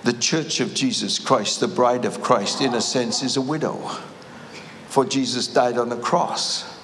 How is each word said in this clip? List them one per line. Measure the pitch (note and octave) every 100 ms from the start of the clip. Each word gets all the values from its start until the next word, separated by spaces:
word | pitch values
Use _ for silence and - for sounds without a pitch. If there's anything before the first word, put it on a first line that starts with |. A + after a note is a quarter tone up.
the | C#3
church | A#2+ - D#3+ C#3+ -
of | A#2
Jesus | F#2 C3+ G#2+ G2+ -
Christ, | - C3 G#2 -
the | A#2+
bride | G#2 B2 B2
of | G#2+ -
Christ, | - B2 G2+ -
in | C3+
a | A#2+
sense, | G#2+ C3 A#2 A2+
is | C3 C#3
a |
widow, | C3 D#3 B2 - - - - - - - - - - - -
for | - B2+
Jesus | C3+ B2+ A#2+ -
died | D3 B2 A#2+
on | A#2
the | A#2+
cross. | - F3 D#3 - - - - -